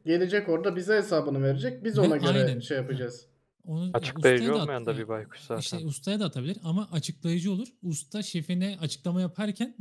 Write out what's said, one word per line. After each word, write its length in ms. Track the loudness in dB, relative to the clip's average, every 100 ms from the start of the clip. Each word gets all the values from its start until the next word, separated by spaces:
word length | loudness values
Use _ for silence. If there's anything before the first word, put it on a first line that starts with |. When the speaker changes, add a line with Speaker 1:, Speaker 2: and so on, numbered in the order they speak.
| 0
Speaker 1:
Gelecek 440 | 2 4 2 2
orada 260 | 0 0 -2
bize 200 | 2 2
hesabını 480 | 4 0 2 2
verecek. 400 | 2 2 -2 -4
Biz 140 | 0 4
Speaker 2:
Ve 40 |
Speaker 1:
ona 160 | 4 6
göre 260 | 4 4
Speaker 2:
aynen. 160 | 2 0
Speaker 1:
şey 180 | -4 -4
yapacağız. 500 | -2 -4 -6 -8 -20 _ _ _
Speaker 2:
Onu, 220 | -6 -4 -2
ya 60 |
Speaker 3:
Açıklayıcı 500 | -2 -4 4 6 6
Speaker 2:
ustaya 100 | 4
da 20 | 2
at-, 60 |
Speaker 3:
olmayan 220 | 0 -2 -2
da 60 |
Speaker 2:
ya 60 | -4
Speaker 3:
bir 100 | -4
baykuş 320 | -6 -6 -16
zaten. 220 | -8 -6
Speaker 2:
işte 160 | -4 -6
ustaya 420 | -6 -6 -4 -2
da 60 | -2
atabilir 320 | -4 -6 -6
ama 260 | -2 -2 -2
açıklayıcı 600 | -4 -4 -4 -2 0 0
olur. 160 | -4 -6 _
Usta 380 | -6 -6 -6 -8
şefine 540 | -6 -6 -2 -2 -2 -4
açıklama 400 | -6 -4 -2 -2
yaparken 540 | -2 -2 -4 -4 -6 -2